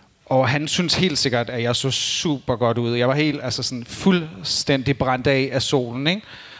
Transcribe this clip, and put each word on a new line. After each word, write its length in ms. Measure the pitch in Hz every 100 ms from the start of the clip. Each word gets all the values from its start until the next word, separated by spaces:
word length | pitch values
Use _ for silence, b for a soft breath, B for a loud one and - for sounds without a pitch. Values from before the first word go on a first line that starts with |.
| B _ -
og 220 | 131 127
han 200 | 143 156
synes 260 | - 170
helt 240 | - 180 139
sikkert, 320 | 135 120 120
at 120 | 123
jeg 140 | 117 120
så 140 | 135
super 680 | - - - 180 139 - 117
godt 220 | 117 117
ud. 180 | 117 120
Jeg 120 | 120
var 60 |
helt, 260 | 143 151 143
altså 200 | 123 117
sådan 220 | 123 127
fuldstændig 1120 | 120 - 190 180 160 185 156 - - 139 127 135
brændt 280 | 131 127 135
af 220 | 135 131
af 100 | 127
solen, 440 | - 143 120 123 147
ikke? 160 | 196 - B B B